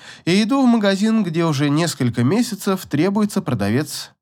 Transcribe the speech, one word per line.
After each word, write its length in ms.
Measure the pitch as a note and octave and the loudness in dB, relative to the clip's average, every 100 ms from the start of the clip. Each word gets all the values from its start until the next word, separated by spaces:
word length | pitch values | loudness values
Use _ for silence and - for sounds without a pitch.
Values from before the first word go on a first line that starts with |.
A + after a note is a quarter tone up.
| - - - | -20 -8 0
и 160 | F#3+ | 2
иду 220 | A3 C#4 | 2 2
в 20 | B3+ | 4
магазин, 580 | A#3 G3+ F#3+ A3 A3 | 4 2 2 2 0
где 220 | F3 D#3+ E3 | 0 0 0
уже 240 | C3+ D3 | 0 0
несколько 540 | D3 E3+ - B2 B2 | 2 0 -2 -2 0
месяцев 600 | B2 G#3 A#3+ G3+ G3+ F#3 - | 2 2 0 -4 -4 -4 -2
требуется 560 | C#3+ F#3 G3+ G#3 G3 | 0 0 0 -2 -2
продавец 680 | - A2+ G2 B2 D3+ - - _ | -4 -2 0 -2 -2 -8 -14 _